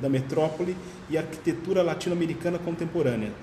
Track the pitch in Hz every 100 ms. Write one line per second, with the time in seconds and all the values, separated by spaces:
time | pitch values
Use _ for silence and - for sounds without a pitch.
0 | 135 135 131 151 156 156 180 180 - -
1 | - 156 156 - - 151 180 190 170 156
2 | - 175 165 - 175 175 170 165 165 175
3 | 135 117 104 104